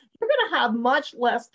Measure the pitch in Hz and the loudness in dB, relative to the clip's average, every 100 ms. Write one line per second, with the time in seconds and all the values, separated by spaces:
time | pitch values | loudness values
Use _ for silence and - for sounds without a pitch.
0 | _ _ 453 554 - 302 214 233 240 285 | _ _ 0 0 0 0 0 0 2 0
1 | 285 - 240 233 - | -2 -2 -2 -2 -6